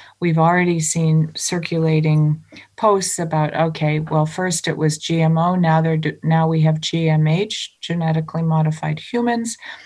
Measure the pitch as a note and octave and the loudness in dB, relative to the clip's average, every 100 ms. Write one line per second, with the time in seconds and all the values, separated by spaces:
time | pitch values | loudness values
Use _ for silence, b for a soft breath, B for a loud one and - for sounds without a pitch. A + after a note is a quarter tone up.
0 | B B F3 D#3+ E3 F3+ F3 E3 D#3+ E3+ | B B 0 2 2 2 2 0 -2 0
1 | D#3+ D#3 D#3 - - F3 D#3+ E3 D#3+ D#3 | 2 2 0 -4 -6 -4 -4 -2 2 2
2 | D#3 D3+ D3+ D3+ B B B - G#3+ G3 | 2 2 2 0 B B B -2 2 2
3 | F3+ - D#3+ D#3 D3+ - E3 D#3+ D#3 D3+ | 0 -4 -2 0 0 0 -2 0 0 0
4 | D#3 D#3 D#3 - F#3 F3 E3+ D#3 D#3 D3 | 0 0 0 -2 -2 -2 -4 0 0 -2
5 | - E3 D#3+ D#3+ E3+ F3+ E3 D#3+ E3 D#3+ | -2 0 2 2 2 2 2 2 2 0
6 | D#3 - D#3 D#3+ D#3+ D#3+ D#3+ D#3 - E3 | -2 -4 0 2 2 2 2 2 -2 -2
7 | D#3+ D#3 D#3 E3+ G#3+ - - - - E3+ | 2 2 2 0 -2 -6 -12 -14 -8 -4
8 | D#3+ D#3+ D#3+ E3 D#3+ D#3+ D#3 D#3 D#3 D3+ | 0 -2 -2 -4 0 2 0 -2 -4 -6
9 | - A#3+ A#3+ A#3 A3+ - B B | -4 -2 0 -2 -4 -10 B B